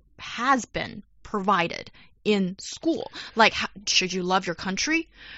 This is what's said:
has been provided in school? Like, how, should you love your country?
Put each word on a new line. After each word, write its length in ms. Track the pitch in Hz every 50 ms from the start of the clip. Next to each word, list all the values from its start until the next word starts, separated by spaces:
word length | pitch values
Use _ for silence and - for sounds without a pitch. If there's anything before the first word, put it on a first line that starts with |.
| _ _ _ -
has 460 | - - - - 240 262 277 254 202
been 400 | - - 160 160 - - 208 - _ _ _ -
provided 680 | - - 208 190 208 202 175 170 - - - - - - - - - _ _ -
in 300 | 202 208 202 190 180 190 -
school? 540 | - - - - - 320 320 - - - - - - - -
Like, 160 | 220 220 202
how, 160 | - - 214 - - 190 208
should 280 | - - - 185 185 185
you 100 | 185 180
love 220 | 180 185 190 190
your 100 | 208 202
country? 540 | - - 190 190 196 - 302 311 330 330 - _ - - - -